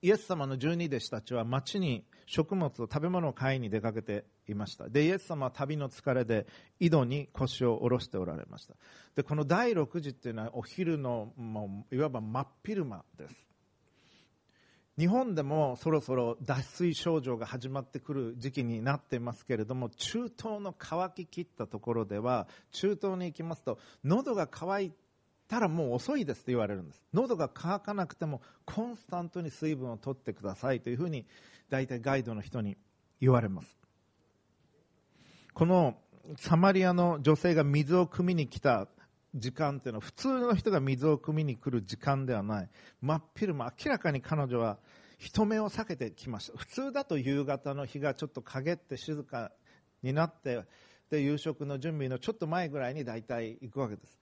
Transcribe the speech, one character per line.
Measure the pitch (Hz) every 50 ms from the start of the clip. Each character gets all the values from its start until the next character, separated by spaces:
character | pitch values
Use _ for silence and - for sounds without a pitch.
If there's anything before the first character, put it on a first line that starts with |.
| -
イ | 175
エ | 208 202
ス | -
様 | - 185 165 143
の | 135 135 131
十 | 117 156 170
二 | 170 170 160
弟 | 139 120
子 | - -
た | - 110 -
ち | - 123
は | 120 113
町 | 117 127 135 131 - - 208
に | 185 160 123 107 - _ _ - -
食 | - - - 156 - 202
物 | 190 170
を、 | 139
食 | - - 120 107 - 151
べ | 147 175
物 | 180 180 170 147
を | 120
買 | - 131 131 135
い | 131
に | 120 107
出 | 98 110
か | 104 117 107
け | 113 107
て | - 104 104 - _ _ _ _
い | - 107
ま | 101 104
し | - -
た。 | - - -
で、 | 113 147 147
イ | 160
エ | 185 196
ス | -
様 | - 170 147 135
は | 127
旅 | - - 139 135 156 151
の | 143 127
疲 | - - - 143 127
れ | 131 123
で | 110 117 107 95 - - - - - _ _
井 | - 170
戸 | 156 156 131
に | 120 131 147 139 - _
腰 | - 131 127 - - 127
を | 123 113 -
下 | 110 120
ろ | 123 123
し | - -
て | - 101
お | 92
ら | 85 78
れ | 78 -
ま | - - -
し | -
た。 | - - _ - - - - - - _
で、 | - 135
こ | - 147
の | 151 151
第 | 135 165 190 240 240 226
六 | 175 147 120 - 170
時 | 156 143
っ | 131
て | - _ 120
い | 113
う |
の | 110 107
は | 117 -
お | 127 113
昼 | - - - 185 165 165 151
の、 | 139 127 120 117 107 110 -
も | - 120 113 110 110 104 98 98 101 107 _
う、 | -
い | 127
わ | 151 151
ば | 131 120
真 | 110 107 110 131 143
っ | - _ _ _
昼 | 190 214 202 170
間 | 131 104 90 - _ _
で | - - -
す。 | - - _ _ _ _ _ _ _ _ _ _ _ _ _ _ _ - _ _ _ _ _ _ _ _ _ _ _ _ _ _ _ -
日 | 156 175
本 | 202 247 262 247 190
で | 156 143
も | 139 151 156 151 139 123
そ | 117 - 160
ろ | 156 151
そ | 151 - 131
ろ | 127 120 117 117 - 135
脱 | - 139 131 131
水 | - - - 175 175 156
症 | - - 175 165 160
状 | 127 127 123 113
が | 117
始 | - - 131 113 131
ま | 131 139
っ | 135
て | - _ 143
く | - - 147
る | 139 127 113 117
時 | 127 117 135 127
期 | 139 127
に | 120 117 113 110
な | 127 139
っ | 143 -
て | _ - 123
ま | 120 120 117
す | - -
け | _ 131
れ | 107 107
ど | 104 127
も、 | 127 127 117
中 | - _ - - - 226 240 233
東 | - - - 226 214 208
の | 202 196 180
乾 | _ - - 156 170 185 - -
き | - 180
き | - - -
っ | 175
た | - _ _ 113
と | 95 - 107
こ | - - 117
ろ | 113 113
で | 98 104 101
は、 | 107 123 127 120 - - - - - _ -
中 | - - 196 208 -
東 | - 196 190 180
に | 180
行 | 175 147
き | - 165
ま | 165 165
す | - _
と、 | - 110 - - - - _ -
「喉 | 135 170 233 269 277 240
が | 202 165
渇 | - - - 165 175 196 202 196
い | 180 151 _ _ _ _ _ _ _ _ _ _ _
た | 220 233
ら | 226 180
も | 156 170 156 127
う | 120
遅 | 123 - - 285
い | 294 220
で | 143 123
す」 | - -
っ |
て | - 123
言 | 120
わ | 110
れ | 101 104
る | 95 90
ん | 76
で | 69
す。 | - _ _ -
喉 | 175 254 262 240
が | 170 160 127
渇 | - - - 165 190 202 -
か | - 208
な | 202 175
く | - -
て | _ -
も | 156 147 127 - - - _ _
コ | - - - 220
ン | 240 240
ス | 202 -
タ | - - 175
ン | 175 170
ト | - 180 170
に | 156
水 | 131 - - 156 156
分 | 135 127 123 117
を | 104
取 | - 135 135 131
っ |
て | _ - 101
く | - 92
だ | 101 95
さ | - - 131 135
い | 120
と | - 123
い | 123
う |
ふ | 123 170
う | 175
に、 | 156 131 110 _ - - - - - - _ _
大 | - 135 135
体 | 131 131 120
ガ | 113 139 135
イ | 135 123
ド | 117 113
の | 107
人 | 98 - - 113 110
に | 101 98 - _ _ _ _ _ _ _ _
言 | - 127 127
わ | 120
れ | 113 101
ま | 95 87 -
す。 | - _ _ _ _ _ _ _ _ _ _ _ _ _ _ _ _ _ _ _ _ _ _ _ _ _ _ _ _ _ _ - - - - - - -
こ | - 160
の | 170 185 180 170 135 110 - _ _ _ - _ - 156
サ | 131 - - 170
マ | 160 180 196 196
リ | 190 185
ア | 185 180
の | 175 175 175 170 151
女 | 135 151 156
性 | 143 - 175 170
が | 156 151
水 | 143 143 147 151 135 165
を | 180 180
汲 | 170 - - 180
み | 175 185
に | 170 147 123
来 | - -
た | - 143 123 107 98 - _ _ - _ _ _ _ _ -
時 | 143 107 127 127
間 | - 160 143 143 139
っ |
て | - 131
い |
う | 113
の | 113
は、 |
普 | 110 - -
通 | - - 262
の | 269 254 240 240 226
人 | 185 - 226
が | 196 -
水 | 139 135 135 123 131 156
を | 151 143
汲 | - - 156
み | 156 156
に | 147 127
来 | - - 143
る | 123 120 101
時 | 92 -
間 | - - 143 139 135 135
で | 127 123
は | 107 98
な | 104 110 104 92
い。 | - _ - - - - _
真 | - 131 156
っ | 160 156 _ _
昼 | - 214 202 170
間、 | 143 120 120 - - -
明 | 302
ら | 269 -
か | - 175 147
に | 135
彼 | - - 156 156 143
女 | 131 123 120
は | 117 113 101 - _ _ - - - - - _
人 | - - - - 220
目 | 208 220 214
を | 214 208
避 | - 233 220
け | 220 180
て | 131 131 113 -
き | - - 139
ま | 120 107
し | - - -
た。 | -
普 | -
通 | - - - 262 277 240
だ | 285 277
と | - 170 147
夕 | 127 131 139 143 143
方 | 131 143 135 - 147 135
の | 139 139
日 | - - 143
が | 139 151 -
ち | - -
ょ |
っ | 147
と | _ 135 117
陰 | - - 135 131 156 175
っ |
て | 170 _ _ 139
静 | 123 - - 156 147 143
か | - - 123 113 101 _ _ _ _ _ _ _ _ _ _ -
に | 127 131
な | 151 160
っ | 156 -
て、 | _ _ 139 123 120 95 - - - - - - _ _ _
で、 | - 151 143
夕 | 139 147 147
食 | - 160 151 - 147
の | 139 143 135
準 | 127 165 160
備 | 151 139 131
の | 131 127
ち | - -
ょ | 220
っ |
と | 226 180
前 | 151 165 180 180 160
ぐ | 139 147
ら | 131 123
い | 127
に | 151 143
大 | 120 113 117 110
体 | - 127 117 117 110 113 -
行 | - 120 -
く | 135
わ | 135 113
け | 104
で | - -
す。 | - - _